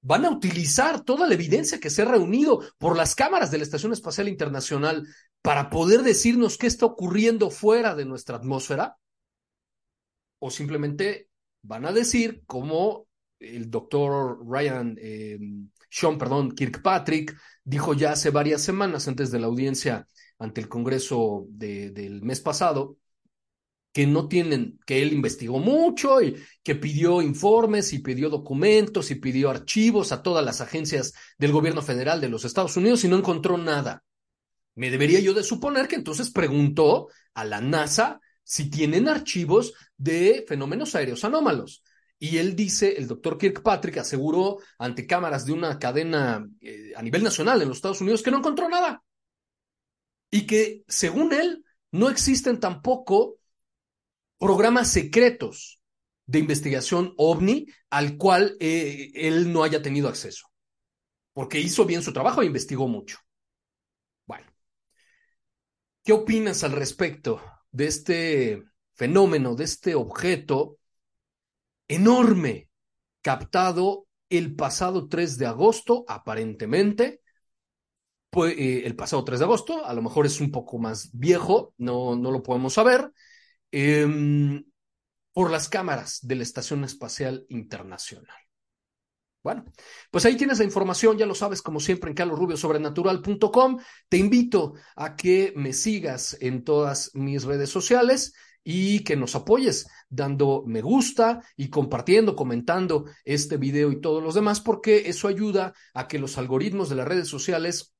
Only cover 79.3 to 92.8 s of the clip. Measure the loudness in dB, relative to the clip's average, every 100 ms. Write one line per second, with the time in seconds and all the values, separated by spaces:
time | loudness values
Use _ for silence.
79.3 | -2 2 2 0 -8 -6 -6 -2 0 0
80.3 | 0 -4 -4 -8 -8 -6 -8 -12 -6 2
81.3 | 2 4 0 0 _ -4 -4 -2 -2 -2
82.3 | -4 -2 -2 0 4 4 4 0 _ _
83.3 | _ _ _ _ 0 2 4 2 2 2
84.3 | 2 2 -2 -10 _ _ _ _ _ _
85.3 | 0 0 0 -2 -4 -2 -4 -6 -12 -6
86.3 | -6 -6 -8 -6 -6 -6 -10 -14 -8 -8
87.3 | -8 -10 -14 -12 -16 -16 -16 -16 -16 _
88.3 | -20 _ _ _ _ _ _ _ _ _
89.3 | _ -8 -8 -12 _ -20 -20 -6 2 2
90.3 | 4 0 2 0 0 -2 2 2 4 0
91.3 | -2 -4 -6 -6 -6 -2 -2 -4 -4 -4
92.3 | -2 -2 -2 -2 -2